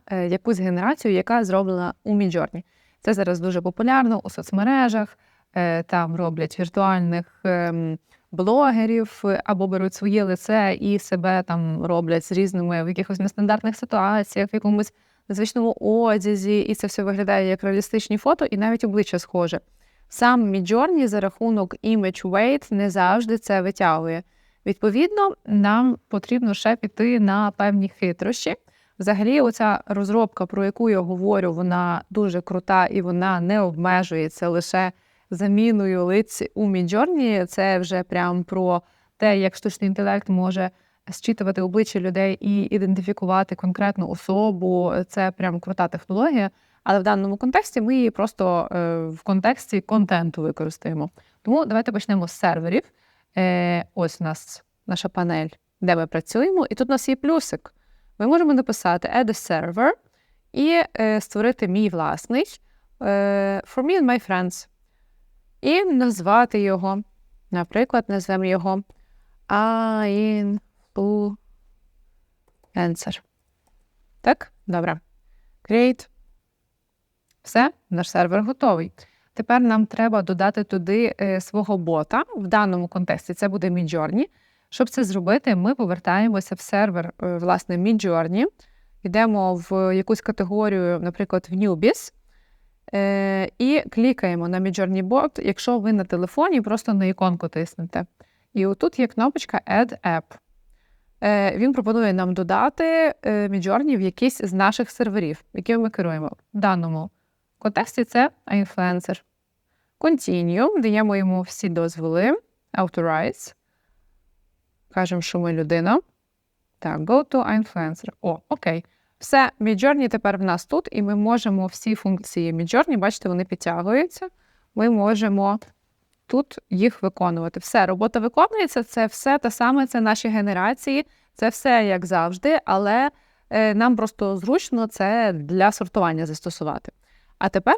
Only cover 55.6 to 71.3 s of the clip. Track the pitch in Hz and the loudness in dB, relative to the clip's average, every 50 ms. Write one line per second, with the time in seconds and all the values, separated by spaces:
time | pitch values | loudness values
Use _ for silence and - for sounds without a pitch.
55.6 | _ _ _ _ 185 180 170 165 165 170 - 170 - - - 220 277 381 381 359 | _ _ _ _ 0 2 2 2 0 -2 -4 -6 -6 -2 -2 0 0 2 2 0
56.6 | 285 - 208 - 262 247 277 254 - - 269 262 - 285 330 320 - - - - | 0 -2 -2 -2 0 0 0 0 0 -2 -2 0 0 0 0 0 0 -4 -8 -10
57.6 | - - - _ _ _ _ _ _ _ _ - 208 240 311 339 349 302 285 254 | -12 -16 -20 _ _ _ _ _ _ _ _ -2 2 2 4 4 4 4 4 2
58.6 | 262 - 220 - - 185 170 175 - - - 240 262 214 214 - - - 175 160 | 2 0 -4 -2 0 0 0 0 -2 -2 0 0 0 0 -2 -4 -4 -4 -4 -2
59.6 | - 170 170 202 240 302 453 - _ _ _ _ _ _ _ _ _ _ - - | -2 -4 -2 0 2 2 0 0 _ _ _ _ _ _ _ _ _ _ -4 0
60.6 | 285 311 339 339 - - - - 220 214 214 214 - - - 208 214 240 254 - | 2 2 4 2 2 0 -2 -2 0 0 0 -2 -2 -4 -4 0 0 0 0 0
61.6 | 220 180 180 208 214 202 170 165 156 147 151 160 - - 233 262 392 - - - | -2 0 0 2 0 0 0 -2 -2 -4 -4 -6 -6 -4 -2 -2 -2 -4 -6 -14
62.6 | _ _ _ _ _ _ _ _ - 202 202 202 202 202 202 202 196 196 196 196 | _ _ _ _ _ _ _ _ -2 -2 0 0 0 0 0 0 0 -2 -2 -4
63.6 | - - - 262 254 302 370 381 294 247 247 240 - - 190 180 180 180 - - | -6 -6 -6 -4 0 0 2 2 4 4 2 0 -2 -2 -4 -2 -2 -4 -6 -10
64.6 | - - _ _ _ _ _ _ _ _ _ _ _ _ _ _ _ _ _ _ | -14 -20 _ _ _ _ _ _ _ _ _ _ _ _ _ _ _ _ _ _
65.6 | - 269 320 370 403 370 294 254 254 240 214 185 165 185 208 233 247 233 - 208 | 0 0 2 2 2 2 2 2 2 2 0 0 0 4 4 4 4 4 2 0
66.6 | 202 196 190 180 180 190 196 202 214 - _ _ _ _ - _ _ _ - 180 | 0 0 0 0 -2 -2 -4 -4 -6 -10 _ _ _ _ -20 _ _ _ -4 -4
67.6 | 170 - - 208 254 - - 240 226 - 202 196 180 - 190 185 190 185 185 180 | -4 -2 0 0 0 2 0 0 0 0 -4 -4 -2 -2 -2 -2 0 0 0 0
68.6 | 170 190 190 196 196 - _ _ _ _ _ _ _ _ _ _ _ - 196 208 | 0 -2 -2 -2 -4 -8 _ _ _ _ _ _ _ _ _ _ _ -2 0 0
69.6 | 214 226 226 226 226 220 220 214 214 208 202 208 214 220 214 208 208 202 202 208 | 0 0 0 0 -2 -2 0 0 0 0 0 0 0 0 0 0 -2 -2 -4 -4
70.6 | - _ _ _ _ _ _ - 196 202 208 208 208 208 | -6 _ _ _ _ _ _ -4 -2 0 0 0 -2 -2